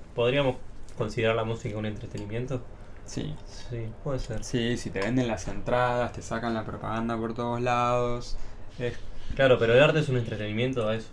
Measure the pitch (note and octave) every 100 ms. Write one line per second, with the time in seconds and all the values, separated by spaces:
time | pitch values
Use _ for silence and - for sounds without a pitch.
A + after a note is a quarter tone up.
0 | - - A#2+ C#3+ C3+ B2+ - - - -
1 | A2 A#2 A2 A2+ A2 A2+ A2 G#2+ G#2+ G2
2 | A#2 - G#2 A2+ B2+ B2+ - - - -
3 | - - - D3+ - - - A#2+ A2+ A#2
4 | D3+ B2+ - G#2+ - B2 A#2 A#2+ A2 F#2
5 | G2+ B2+ B2 A2 - G2 - A#2+ B2 B2
6 | A#2 - - A2+ A#2 A2 A2 G#2 G#2 A2
7 | A#2 A#2 A2+ A2+ A#2+ A#2+ B2 A#2+ B2 B2
8 | A#2+ B2 - - - - - - A#2+ -
9 | - - - - C3+ A2+ A2+ A#2+ D3+ D#3
10 | C3+ B2+ A2+ G#2+ G#2 G#2+ B2+ B2 G#2+ A2
11 | A2